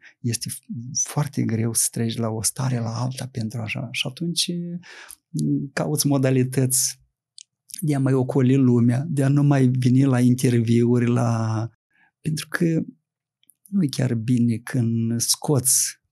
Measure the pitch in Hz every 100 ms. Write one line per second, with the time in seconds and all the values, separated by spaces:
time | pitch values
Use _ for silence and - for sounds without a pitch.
0 | - _ 120 113 - - - 165 120 -
1 | - - 139 - 117 110 117 113 - -
2 | 113 117 113 110 104 - 131 123 113 113
3 | 127 131 127 - 110 120 107 131 123 127
4 | - - 170 170 - 175 175 175 - -
5 | - - _ 156 151 143 143 - 156 151
6 | 143 143 131 131 127 127 131 - - -
7 | _ _ _ - - _ _ - 151 143
8 | 131 131 127 139 127 139 127 120 120 123
9 | 160 143 135 143 143 139 127 127 123 131
10 | 139 123 123 123 127 120 113 117 120 123
11 | 120 120 117 113 113 110 110 _ _ _
12 | _ _ - 151 - - 170 160 - -
13 | _ _ _ _ _ _ _ 196 151 127
14 | 127 117 110 123 120 110 - 135 113 117
15 | 113 117 - - - 143 131 - - -
16 | _